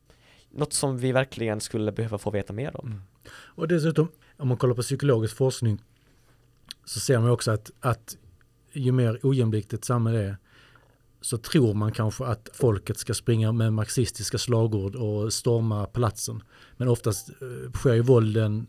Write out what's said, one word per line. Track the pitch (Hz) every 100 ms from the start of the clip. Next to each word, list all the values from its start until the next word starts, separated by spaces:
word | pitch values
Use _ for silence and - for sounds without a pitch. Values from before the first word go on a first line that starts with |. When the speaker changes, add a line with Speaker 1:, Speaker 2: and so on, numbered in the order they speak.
| _ _ _ _ _
Speaker 1:
något | - 147
som | - 143 127
vi | 131
verkligen | 127 135 - 113 107
skulle | - 110 107
behöva | 104 110 104
få | -
veta | 104 98
mer | 104 147 -
om. | 120
Speaker 2:
Mm. | 104 95 _ -
Och | - - - 165
dessutom, | 170 160 151 165 - _ -
om | 139
man | 123
kollar | 127
på | 120
psykologisk | 117 135 143 117 110 -
forskning | 131 - 117 101 - _ _ _ _ _ _ _ - -
så | - 107
ser | - 123
man | 117
också | 120 -
att, | 107 - -
att | 127 117 - - - - _ _ _
ju | 151 127
mer | 127 117 113
ojämlikt | 135 135 113 107 98
ett | 110
samhälle | - 123 113 113
är, | 101 98 _ _ - - _ _ _ _
så | - 117
tror | - 170 117
man | 104 107
kanske | 107 110 -
att | 127 110 -
folket | - 123 98 - 104
ska | -
springa | 113 - 113 110
med | 117 113
marxistiska | 110 104 - 117 - 101 110
slagord | - 117 113 107 95 117
och | 107 104 107
storma | - 127 117 113 104 101
palatsen. | 117 113 - - 113 - - - -
Men | 127
oftast, | 117 117 101 -
eh, | - 131 127 127
sker | - 135
ju | 113
vålden, | 120 123 110 110 107 107